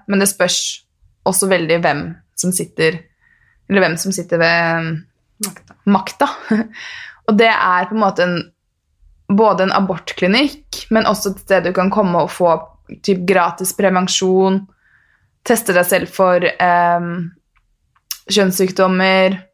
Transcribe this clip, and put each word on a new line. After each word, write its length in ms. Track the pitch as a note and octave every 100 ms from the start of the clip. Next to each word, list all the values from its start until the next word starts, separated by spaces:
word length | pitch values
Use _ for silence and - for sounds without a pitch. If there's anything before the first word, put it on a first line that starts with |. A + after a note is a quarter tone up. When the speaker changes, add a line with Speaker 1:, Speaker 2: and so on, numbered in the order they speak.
| -
Speaker 1:
Men 120 | G3
det 100 | G3+
spørs 560 | - F3+ - - - _ _ _ _ -
også 240 | F#3+ F#3+
veldig 320 | F#3 E3 E3+
hvem 340 | E3+ D3 E3+ E3 _ -
som 160 | F3+
sitter 480 | F3+ E3 - D#3+ E3+ - _ _ _ _ _ -
eller 140 | G3 F3+
hvem 100 | E3+
som 160 | F#3+
sitter 240 | F#3 E3+ E3+
ved 560 | E3 E3+ E3+ E3 E3 D#3+ - _ _ -
Speaker 2:
Makta. 320 | G#3+ - - - -
Speaker 1:
makta. 380 | G3 F#3 - C#4 - -
<laughs> 80 | G#3+ A3 - - - - - -
Og 100 | G#3
det 100 | A3+
er 380 | A3 F#3 F3+ F#3+
på 60 | A3
en 60 |
måte 200 | G3+ F#3
en, 120 | F3+ F3 - _ _ _ _ _ _ _ -
både 320 | G3 F#3 F#3 F#3+
en 80 |
abortklinikk, 1120 | - F#3+ E3 - - F3+ A3 C#4+ - _ - -
men 140 | A3 G#3+
også 240 | G3+ G#3
et 80 | G3
sted 240 | - F#3+ F3
du 80 | F#3
kan 140 | F#3
komme 300 | G3 F#3+ F3
og 100 | D#3+
få 220 | - F3 D#3+ - _ - -
typ 200 | - F#3+ F3
gratis 460 | F#3 E3+ F3+ F#3 -
prevensjon, 840 | G3+ F#3 F#3 - F#3+ F#3 F#3+ F#3+ G3 _ _ _ _ _ _ _
teste 300 | - A#3 - F3+
deg 120 | F3
selv 220 | F#3 F3
for, 320 | - F#3+ F3+ F3
ehm, 640 | - F3+ F3 F3 F3 F3 F3 E3+ - _ _ _ _ _ _ - - -
kjønnssykdommer, 1120 | G#3 G3 F#3 F#3 F#3+ F#3 F#3 F#3+ F#3+ F#3+ F#3+ -